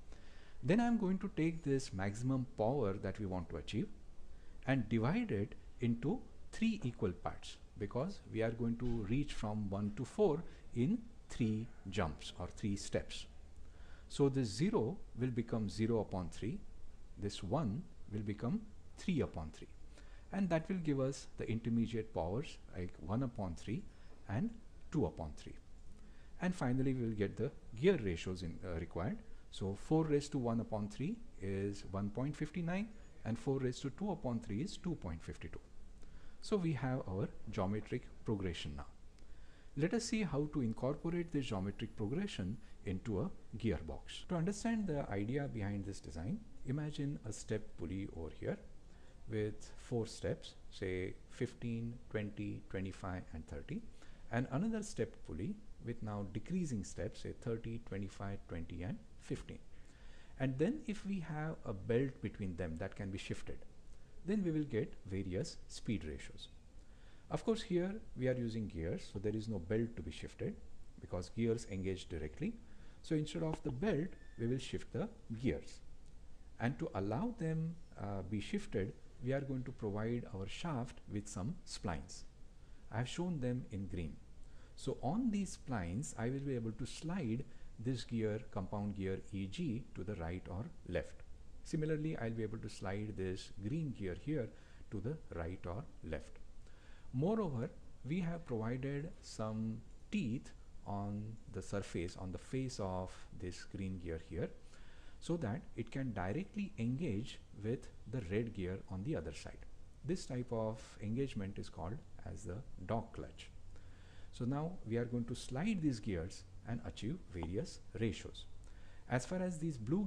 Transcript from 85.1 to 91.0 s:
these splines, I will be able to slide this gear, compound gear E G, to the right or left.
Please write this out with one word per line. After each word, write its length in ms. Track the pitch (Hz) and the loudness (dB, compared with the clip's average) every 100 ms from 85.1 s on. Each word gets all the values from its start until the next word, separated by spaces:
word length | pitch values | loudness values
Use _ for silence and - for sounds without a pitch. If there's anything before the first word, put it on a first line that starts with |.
| 196 254 | 4 4
these 260 | 202 190 - | 4 0 -2
splines, 560 | - 120 85 95 160 - | -2 0 2 0 -2 0
I 100 | 113 | 2
will 120 | 139 | 2
be 120 | 139 | 2
able 200 | 127 113 | 0 0
to 120 | 107 123 | -2 -2
slide 600 | - 160 190 123 117 - - - - | -2 -2 0 2 2 0 -6 -8 -2
this 240 | 120 127 | 0 0
gear, 380 | - 117 110 107 110 | 2 2 4 2 0
compound 440 | - 92 107 101 101 | -2 0 2 0 2
gear 260 | 95 95 - | 2 2 0
E 160 | 98 98 | -2 -2
G, 380 | 101 170 113 - - | 0 0 0 -2 -6
to 80 | |
the 120 | 95 98 | -4 -2
right 300 | 82 90 - | 0 -2 -2
or 160 | 90 151 - - | -4 -4 -6 0
left. 340 | 87 | 0